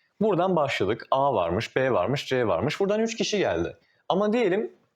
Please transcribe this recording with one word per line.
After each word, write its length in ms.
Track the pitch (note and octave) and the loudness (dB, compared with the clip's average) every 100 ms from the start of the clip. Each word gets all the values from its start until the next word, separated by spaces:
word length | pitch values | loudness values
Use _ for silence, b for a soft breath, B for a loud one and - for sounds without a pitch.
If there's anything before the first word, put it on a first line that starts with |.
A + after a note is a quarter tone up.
| b _ | b _
Buradan 360 | G#3+ E3 F#3 F3 | 0 2 2 2
başladık. 500 | C#3 - G2 A2+ - | 0 0 -2 -2 0
A 240 | C3 C#3 | 0 2
varmış, 420 | A#2 E2+ F2+ A2 - | 2 0 -2 -2 -2
B 160 | C3 | 0
varmış, 340 | G#2+ F#2 C#3 - | 2 0 -2 -2
C 200 | B2+ A#2 | 0 2
varmış. 340 | E2+ A2+ - | 0 -2 -2
Buradan 200 | G3 G#3+ | -2 0
üç 160 | A3+ A3+ | -2 -2
kişi 220 | F#3 G#3 | -2 0
geldi. 380 | - - - - b b _ | 0 0 -2 -8 b b _
Ama 240 | F3 G#3 | 0 0
diyelim 400 | A3+ A3 F#3 C#4+ - _ | 0 2 0 -4 -10 _